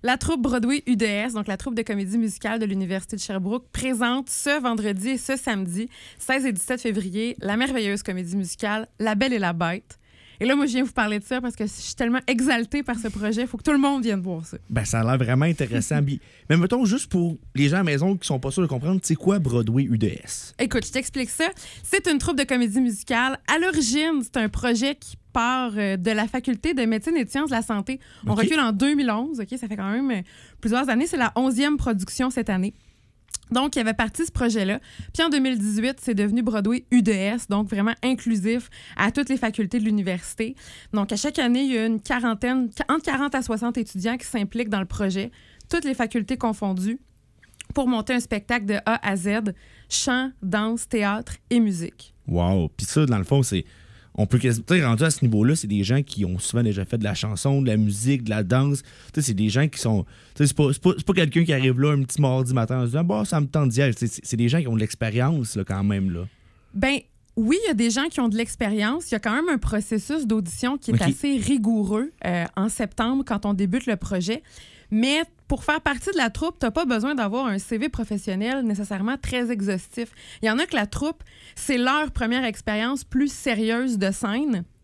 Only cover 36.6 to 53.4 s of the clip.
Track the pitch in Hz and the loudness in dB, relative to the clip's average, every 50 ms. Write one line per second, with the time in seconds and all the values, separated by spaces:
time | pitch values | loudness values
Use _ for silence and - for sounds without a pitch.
36.6 | 196 214 240 247 - _ 240 247 202 226 214 190 190 202 226 240 - - 208 202 | 0 0 0 -2 0 _ 4 4 6 4 2 2 0 -2 -2 -4 -2 -2 0 0
37.6 | 214 202 226 196 202 226 226 - - 254 262 247 - 233 226 202 180 220 233 247 | 0 0 0 0 0 0 0 0 0 0 0 0 0 0 0 2 2 0 0 -2
38.6 | 240 - - - - - - - 190 208 - 285 285 - 269 - - 220 220 - | -4 -8 -20 -20 -20 -12 -2 0 0 0 2 0 0 0 0 0 0 -2 0 -2
39.6 | 214 185 - 247 208 220 214 208 185 190 180 180 - - - - 220 226 269 - | -2 0 0 0 0 2 0 0 0 -2 -4 -4 -6 -10 -6 -6 -6 -6 -6 -14
40.6 | - - - - - - - 214 196 202 214 202 - 294 294 - 262 240 240 254 | -18 -20 -20 -20 -12 -4 -2 -2 0 0 -2 -2 -2 -2 0 0 2 2 2 2
41.6 | 277 269 254 220 220 226 226 214 - - 262 247 233 233 220 208 - 247 254 262 | 2 2 0 0 0 0 -2 -2 -2 -2 -2 0 0 0 0 0 0 0 0 0
42.6 | 247 220 - - - - 294 320 - - 277 262 285 285 247 262 247 - 220 214 | 0 -2 -4 -6 -2 0 0 0 0 -2 -2 0 -2 0 -2 -2 -2 -2 -4 -2
43.6 | 233 240 240 247 220 - - 190 180 226 240 247 - - - 226 202 196 - 226 | -2 -2 -2 -2 -6 -4 -6 -4 -2 -2 -2 -4 -6 -6 -4 -4 -4 -2 -4 -6
44.6 | 240 214 208 196 190 185 - - 208 190 180 190 196 - - - - - - - | -4 -2 -2 -4 -4 -4 -4 -2 -2 -2 -2 -2 -6 -6 -10 -18 -20 -20 -20 -20
45.6 | - - - 339 320 285 262 - 240 226 - 240 202 - 262 247 - 226 214 - | -6 -2 -2 -2 0 -2 0 0 -2 -2 0 -4 -2 -2 -4 -2 -2 -2 -2 -2
46.6 | 208 196 190 185 185 208 233 269 _ _ _ _ _ _ _ _ _ _ - _ | -2 -2 -2 -2 -2 -2 -4 -6 _ _ _ _ _ _ _ _ _ _ -20 _
47.6 | - _ - 285 269 247 247 220 214 - 254 247 247 - 226 208 202 - 240 240 | -18 _ -2 0 2 2 2 0 0 0 0 -2 0 -2 -4 -6 0 0 -2 0
48.6 | 202 196 208 - - 220 226 - - 208 196 190 170 202 202 226 214 202 180 - | 0 0 -2 0 0 0 0 0 0 -2 -2 0 0 0 0 0 -2 -2 -6 -6
49.6 | - - - - - - - - - 277 247 254 262 262 254 - - 185 185 208 | -16 -20 -20 -20 -10 -6 -4 -2 0 0 0 0 0 -2 -6 -6 -4 -2 0 0
50.6 | 214 220 226 226 - - - 220 208 202 202 220 240 - - - _ _ 240 240 | 0 0 -2 -4 -4 -2 -2 0 2 0 0 -2 -6 -10 -14 -16 _ _ 4 4
51.6 | 226 208 190 165 165 - - - - - - - _ - - 85 87 90 95 95 | 4 4 2 -2 -4 -8 -10 -16 -20 -20 -20 -14 _ 0 2 2 4 4 4 4
52.6 | 82 76 - - 104 - - 156 156 131 120 101 92 - 143 139 | 2 0 -2 -6 -8 0 2 4 4 4 4 0 2 2 4 4